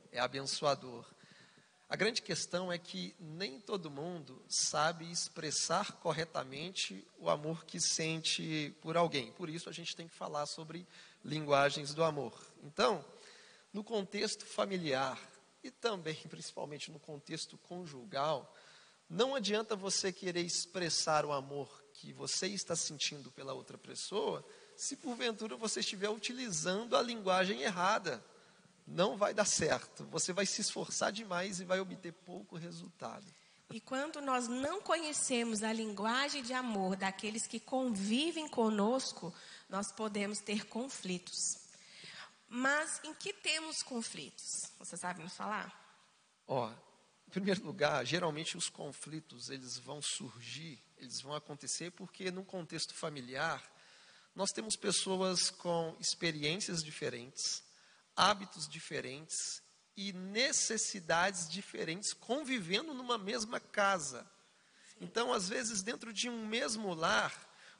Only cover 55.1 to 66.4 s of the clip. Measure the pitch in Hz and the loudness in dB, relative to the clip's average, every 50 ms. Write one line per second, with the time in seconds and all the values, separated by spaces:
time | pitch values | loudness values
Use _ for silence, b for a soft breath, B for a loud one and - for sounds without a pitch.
55.1 | 190 185 190 185 185 180 - - - - - 175 170 165 165 160 - - - - | 2 4 4 4 4 4 4 2 2 -2 0 2 2 2 2 0 -2 -2 -2 -2
56.1 | - - - 170 156 151 147 147 160 202 214 - 185 165 156 151 151 - 156 127 | 0 2 2 0 2 2 2 2 2 2 0 -2 -2 -2 -2 -4 -4 -2 -2 -2
57.1 | 123 120 120 131 - - - - - - - B B B B B B B B B | -2 -4 -8 -8 -6 -4 -2 -2 -2 -4 -8 B B B B B B B B B
58.1 | - - 170 190 208 196 196 185 - 170 156 151 147 160 - - 160 135 123 127 | 4 6 8 8 8 4 0 -10 -8 -8 -8 -8 -8 -10 -8 -4 -4 -4 -4 -4
59.1 | 131 143 160 - - - - - - - - - _ _ _ _ - - 196 202 | -8 -8 -8 -6 -4 -4 -4 -4 -6 -8 -10 -16 _ _ _ _ -10 -8 -6 -6
60.1 | 185 185 185 190 202 220 254 294 285 - - - 233 214 - - - 202 170 160 | -6 -6 -6 -4 0 2 2 4 4 2 2 2 2 0 0 -2 -2 -4 2 4
61.1 | 165 165 175 196 196 180 175 160 165 190 - - - - - 160 160 196 208 - | 6 6 6 4 4 0 -4 -4 -4 -6 -6 -6 -4 -4 -2 -2 -2 -2 -2 -4
62.1 | - - - - 233 294 320 240 262 240 180 160 185 214 311 320 294 254 254 240 | -4 -4 -2 0 0 0 0 0 0 0 0 2 0 0 0 0 -6 -6 0 0
63.1 | 240 220 190 190 233 240 214 220 247 254 - - - - 202 196 196 180 147 139 | 0 0 0 -2 -2 -2 -2 -2 -4 -6 -4 -2 2 4 6 6 6 4 2 -2
64.1 | 127 117 113 - - _ _ _ _ B B B B B B B B - 175 175 | -6 -8 -12 -14 -20 _ _ _ _ B B B B B B B B -12 -10 -2
65.1 | - 220 240 254 254 226 185 180 226 262 254 220 233 196 190 220 247 - - 226 | 0 2 4 4 4 2 2 2 0 0 0 0 0 -2 -2 -2 -2 -4 -4 -6
66.1 | 220 196 233 247 240 233 | -2 -2 -2 0 -2 -2